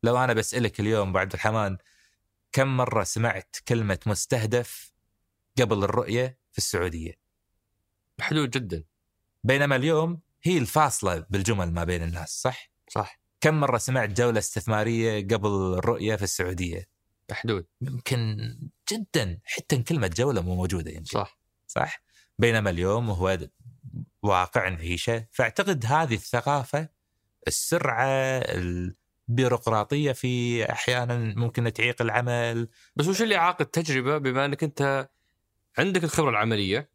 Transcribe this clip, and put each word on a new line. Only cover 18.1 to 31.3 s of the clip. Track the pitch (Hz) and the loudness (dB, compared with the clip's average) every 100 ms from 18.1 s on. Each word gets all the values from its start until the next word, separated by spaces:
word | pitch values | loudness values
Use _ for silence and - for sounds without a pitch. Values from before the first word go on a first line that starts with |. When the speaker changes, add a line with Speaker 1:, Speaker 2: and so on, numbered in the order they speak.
| 127 113 107 113 117 - _ - | -2 -2 -4 -8 -10 -16 _ -8
Speaker 1:
جدا، | 220 202 160 104 85 | -8 -2 -2 -2 -6
حتى | - - - 139 | -8 -12 -2 -2
كلمة | 113 165 98 | 0 0 0
جولة | 85 131 113 | 0 0 0
مو | 87 90 | 0 -2
موجودة | 92 87 80 | 0 -2 -6
يمكن. | 80 80 | -10 -6
Speaker 2:
صح. | - 98 _ _ _ _ | -4 -4 _ _ _ _
Speaker 1:
صح؟ | - - - _ _ _ - | -4 -4 -4 _ _ _ 2
بينما | 117 113 101 | 4 4 2
اليوم | 85 92 107 117 | 2 2 0 0
هو | 92 92 95 76 _ - - - - - _ | 0 0 0 -4 _ -20 -20 -14 -12 -12 _
واقع | 104 92 90 - 92 | 0 2 2 0 -2
نعيشه، | 87 82 90 - 117 113 | -4 -4 -4 -2 -2 -4
فأعتقد | - 117 - 190 160 113 | -2 -2 0 0 0 2
هذه | 147 160 | 2 2
الثقافة، | 110 - 120 139 143 123 147 160 _ _ _ _ _ - | -2 -2 -2 0 -2 0 -4 -6 _ _ _ _ _ -6
السرعة، | - - 160 139 117 135 135 131 131 - - 90 87 90 - _ _ - | -4 0 0 0 2 2 2 0 0 -2 -2 -2 -4 -6 -8 _ _ -2
البيروقراطية | 120 127 120 - 110 104 143 147 | 2 4 2 2 0 2 0 0
في | 127 127 123 120 120 110 | 0 -2 0 0 0 0
أحيانا | - - 123 120 120 | 0 0 0 0 -2
ممكن | 113 | -2